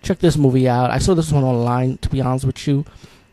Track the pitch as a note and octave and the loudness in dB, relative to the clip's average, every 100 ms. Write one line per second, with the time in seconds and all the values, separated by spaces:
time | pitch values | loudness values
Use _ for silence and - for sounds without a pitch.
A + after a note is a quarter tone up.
0 | - F3+ E3+ D3 C#3 C3 B2+ A#2+ B2 C3 | -4 0 2 4 2 4 2 2 0 0
1 | G3 F3 D#3+ D3 C3 A#2+ A#2+ B2 B2+ - | 0 0 2 0 0 0 0 0 -2 -4
2 | - C3+ B2+ C3 C3+ - - C#3 C#3+ - | -4 -2 -2 -2 -4 -4 -2 -2 -4 -16
3 | - - _ | -20 -20 _